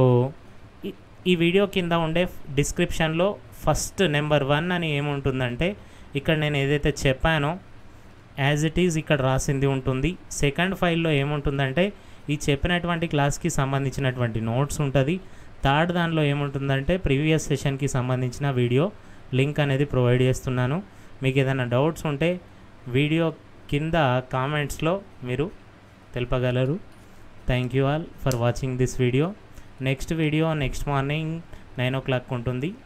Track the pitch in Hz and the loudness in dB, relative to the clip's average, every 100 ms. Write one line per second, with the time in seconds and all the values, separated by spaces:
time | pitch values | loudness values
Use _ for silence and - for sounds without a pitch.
0 | 127 123 131 - - - - - 202 - | 8 6 2 -4 -18 -20 -20 -12 -12 -12
1 | - - 185 175 170 190 196 190 175 170 | -18 -4 2 4 4 4 2 0 0 0
2 | 160 165 180 - - 139 143 - 175 - | 2 0 0 -4 -4 0 0 0 0 2
3 | 160 160 196 - - - 156 147 - - | 0 2 0 0 -12 -2 0 0 -2 0
4 | 180 147 151 147 135 147 175 175 165 143 | 2 2 2 2 4 2 2 -2 0 0
5 | 147 139 135 131 123 120 175 208 - - | 0 -2 -2 0 -2 0 -2 -2 -12 -20
6 | - 143 151 156 151 143 135 147 151 - | -8 -4 0 0 0 0 0 2 0 2
7 | 139 131 160 156 143 180 - - - - | 0 2 2 2 0 -4 -12 -20 -20 -20
8 | - - - - 135 147 156 170 180 156 | -20 -20 -14 -2 0 2 0 2 2 0
9 | - 147 131 135 - 135 139 135 135 131 | 0 0 2 0 0 0 2 0 0 -2
10 | 151 185 - - 143 165 185 180 180 165 | -2 -4 -10 -2 0 2 -2 0 0 2
11 | 165 143 139 147 147 139 135 143 202 - | 2 0 0 -2 -2 0 0 2 0 -2
12 | - - - 147 - 139 175 175 170 170 | -16 -12 -6 -2 0 0 0 0 0 -2
13 | 165 147 143 - 170 147 135 139 135 139 | 0 0 0 0 -2 -2 0 0 -2 -2
14 | 131 123 117 110 113 123 143 - 143 139 | -2 0 -2 -2 -2 0 0 -2 0 0
15 | 135 185 - - - - 135 143 175 175 | 0 -2 -6 -16 -18 -2 2 2 2 0
16 | 165 160 143 143 143 135 139 135 139 185 | 0 2 2 0 -2 -2 0 0 0 0
17 | 160 135 156 156 - 139 143 135 143 131 | 2 2 4 2 2 -2 0 0 0 0
18 | 127 127 127 - 143 123 120 127 190 - | 0 0 -2 -2 -2 2 4 4 2 -2
19 | - - - 127 139 147 139 135 147 131 | -16 -18 -2 0 2 2 2 2 2 4
20 | 123 123 127 127 135 127 123 165 208 - | 4 4 4 2 -2 0 0 -2 -6 -16
21 | - - 135 135 131 135 123 123 156 156 | -18 -2 2 2 2 0 0 2 2 0
22 | 160 139 165 180 - - - - 131 127 | -4 0 0 -2 -8 -20 -20 -16 -2 0
23 | 151 165 165 151 - - - 143 160 165 | 2 2 0 -2 -14 -20 -4 -2 0 2
24 | 135 127 - 131 139 151 143 - 156 196 | 4 2 0 -4 -2 -2 -4 -2 -2 -2
25 | - - 123 127 180 - - - - - | -6 -12 -6 -4 -4 -8 -20 -20 -20 -20
26 | - 123 123 131 123 123 131 180 - - | -10 -6 -2 0 2 2 0 0 -6 -20
27 | - - - - - 127 123 131 135 156 | -20 -20 -20 -6 -2 0 0 2 2 0
28 | 170 - 139 123 120 120 131 127 123 - | -4 -4 0 2 2 0 -4 0 0 2
29 | 123 127 170 214 - - - - 131 143 | 2 2 0 -4 -16 -20 -20 -4 -2 -2
30 | - 160 156 156 160 156 127 - 143 139 | -2 0 0 2 0 0 -2 -2 -2 0
31 | 139 156 156 165 - - - - 123 131 | 0 -2 -4 -6 -10 -18 -12 -4 -2 -2
32 | 131 127 - 123 127 127 156 240 | 0 -2 -2 -4 -2 -2 -4 -6